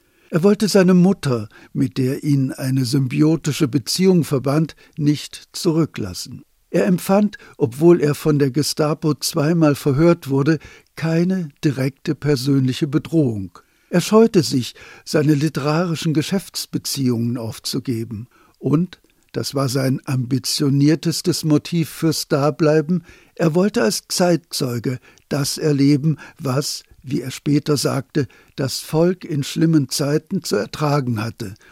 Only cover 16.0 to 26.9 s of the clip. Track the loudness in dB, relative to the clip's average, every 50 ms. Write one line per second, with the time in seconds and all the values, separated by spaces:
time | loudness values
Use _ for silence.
16 | -2 -2 -2 -2 -2 -2 -4 -4 -6 -6 -10 -12 -10 -8 -8 -8 -6 -6 -4 -2
17 | 0 0 0 0 -2 -4 -4 -6 -8 -10 -12 -10 -10 -8 -6 -6 -4 -4 -6 -6
18 | -6 -8 -10 -12 -12 -16 _ _ _ _ _ _ -4 -2 -2 -2 -2 -6 -10 _
19 | _ _ _ _ _ _ -10 -10 -8 -6 -4 -4 -4 -2 -4 -2 -2 -2 -2 -4
20 | -4 -6 -6 -6 -4 -4 -6 -6 -4 -6 -4 -2 -2 0 0 2 2 2 2 0
21 | -2 -4 -4 -2 -4 -4 -4 -2 0 0 0 0 0 -2 -4 -4 -4 -4 -6 -4
22 | -2 -2 -2 -2 -4 -2 -2 0 0 -2 0 2 2 2 4 2 2 0 -2 -4
23 | -4 -8 -20 -20 _ _ _ -2 0 2 2 2 2 2 2 0 0 0 0 -4
24 | -8 -8 -2 0 2 2 2 0 -2 _ -6 -6 -4 -4 -4 -4 -4 -6 -6 -6
25 | -12 -20 _ _ _ _ -4 -4 -2 -4 -4 -2 0 0 2 4 4 4 4 4
26 | 2 0 -2 -2 -6 -18 -16 -8 -6 -2 -2 -2 -4 -4 -8 -10 -14 _